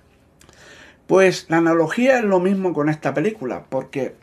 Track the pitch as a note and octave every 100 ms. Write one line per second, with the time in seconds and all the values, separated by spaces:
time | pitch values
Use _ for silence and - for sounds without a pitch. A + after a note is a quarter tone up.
0 | _ _ _ _ - - - - - -
1 | - F3+ F#3+ - - E3 E3 E3 D#3 A#3+
2 | B3+ B3+ G#3 F#3+ F3+ G3 F#3 D3 D3+ D3+
3 | C#3+ D3 F#3 G#3+ B2+ F2 - C3 C3 C#3+
4 | B2 -